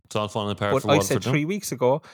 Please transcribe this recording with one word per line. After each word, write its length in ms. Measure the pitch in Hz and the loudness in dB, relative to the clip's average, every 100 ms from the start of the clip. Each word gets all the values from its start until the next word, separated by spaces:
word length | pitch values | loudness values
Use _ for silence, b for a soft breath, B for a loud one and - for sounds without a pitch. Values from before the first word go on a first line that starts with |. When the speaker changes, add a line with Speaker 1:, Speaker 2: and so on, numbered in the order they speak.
| _ | _
Speaker 1:
It's 100 | 107 | -4
all 120 | 104 | -2
falling 220 | 113 101 | -2 -4
apart 200 | 101 101 | -2 0
Speaker 2:
But 100 | 101 | 0
Speaker 1:
for 80 | - | 4
Speaker 2:
I 20 | |
Speaker 1:
Waterford 140 | 143 - | 2 4
Speaker 2:
said 180 | 135 107 | 0 0
Speaker 1:
now. 60 | |
Speaker 2:
three 120 | 143 151 | 0 0
weeks 260 | 208 - | -4 -6
ago, 280 | 123 123 143 B | -2 2 0 B